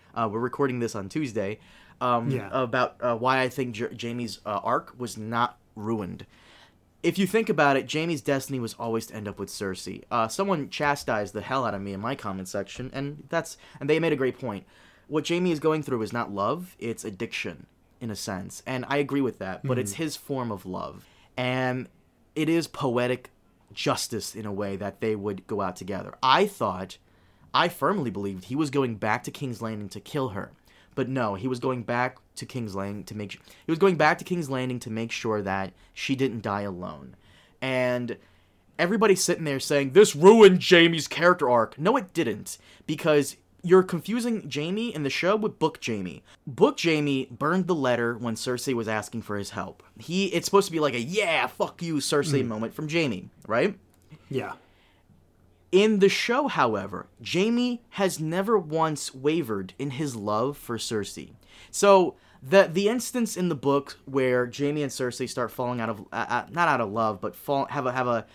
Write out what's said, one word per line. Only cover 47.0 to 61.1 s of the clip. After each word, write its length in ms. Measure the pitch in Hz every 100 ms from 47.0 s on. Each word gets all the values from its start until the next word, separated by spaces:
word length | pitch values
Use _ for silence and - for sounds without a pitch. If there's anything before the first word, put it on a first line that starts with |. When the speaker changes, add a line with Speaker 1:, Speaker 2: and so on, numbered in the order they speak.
| 147 135 131
Speaker 1:
burned 380 | 117 147 185 170
the 60 |
letter 440 | 170 131 117 117 120
when 160 | 117
Cersei 400 | 110 - 123 143
was 140 | 120 110
asking 340 | 110 104 117
for 140 | 101 104
his 120 | 98
help. 340 | 104 - - - -
He, 300 | - 180 196
it's 200 | 170 -
supposed 200 | 196 196
to 60 |
be 80 | 160
like 140 | 151
a, 60 | 123
"Yeah, 460 | 120 196 196 156 -
fuck 340 | - 175 -
you, 140 | 170 156
Cersei" 460 | - 147 151 143
Speaker 2:
Mm. 40 | 123
Speaker 1:
moment 260 | 110 113
from 140 | - 151
Jaime, 420 | 165 151 95 113 - -
right? 320 | 110 175 196 _ _ _ - -
Speaker 2:
Yeah. 260 | 135 101 - _ _ _ _ _ _ _ _ _ _ _
Speaker 1:
In 280 | 185 214 214
the 80 | 196
show, 400 | - - 247 285
however, 580 | 170 127 104 98 90 - _
Jaime 560 | 101 165 214 240 247 240 -
has 280 | - 196 180
never 400 | 156 170 196 220
once 560 | 160 160 160 147 -
wavered 580 | 131 135 165 127 104 92 -
in 120 | 143
his 260 | 127 151 117
love 400 | 101 107 127 143
for 200 | - 113
Cersei. 520 | - 110 98